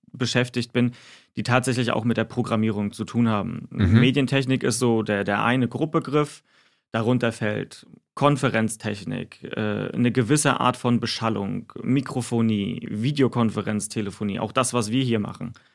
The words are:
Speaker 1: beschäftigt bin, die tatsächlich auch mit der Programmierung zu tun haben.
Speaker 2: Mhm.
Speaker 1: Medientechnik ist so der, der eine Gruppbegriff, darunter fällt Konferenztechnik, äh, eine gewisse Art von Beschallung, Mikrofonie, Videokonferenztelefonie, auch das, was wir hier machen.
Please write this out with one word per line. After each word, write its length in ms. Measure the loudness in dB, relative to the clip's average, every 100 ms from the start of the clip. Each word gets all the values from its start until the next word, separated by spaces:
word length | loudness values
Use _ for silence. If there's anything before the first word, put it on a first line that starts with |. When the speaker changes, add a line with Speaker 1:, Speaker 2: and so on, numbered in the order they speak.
| _
Speaker 1:
beschäftigt 600 | -6 -2 0 0 -2 -2
bin, 180 | 0 0 -2 -16 -20 _ -6
die 60 |
tatsächlich 480 | 2 2 2 0 0
auch 120 | 0
mit 140 | 0 0
der 80 | 0
Programmierung 640 | -2 0 0 0 0 -4
zu 140 | -6 -4
tun 240 | 0 2
haben. 400 | 2 -2 -8 -8
Speaker 2:
Mhm. 300 | 0 4 6
Speaker 1:
Medientechnik 600 | 6 4 2 2 2 0
ist 160 | 0 2
so 240 | 2 2
der, 200 | 2 0
der 200 | 0 2 2
eine 240 | 2 0
Gruppbegriff, 720 | 0 -2 -2 0 0 0 -4 _ _ _ _ _
darunter 400 | -2 2 2 0
fällt 560 | -2 -2 -2 -6 -12 -20 -20 _
Konferenztechnik, 1300 | 0 2 4 2 2 0 -2 -6 -6 -6 -8 -10 -14
äh, 460 | -10 -6 -4 -4 -4
eine 180 | 0 0
gewisse 480 | 2 2 2 2 2
Art 160 | 0 0
von 240 | 2 0
Beschallung, 720 | 0 -2 -2 -2 -4 -6 -10 -8
Mikrofonie, 1040 | -2 -2 -2 -6 -4 0 0 0 -2 -6 -6
Videokonferenztelefonie, 1500 | -4 -2 2 2 2 0 0 -4 -4 -4 -6 -6 -4 -4 -4
auch 120 | -2
das, 220 | 0 0
was 180 | 0 0
wir 120 | 0
hier 160 | 0 0
machen. 340 | -2 -8 -12 -14 _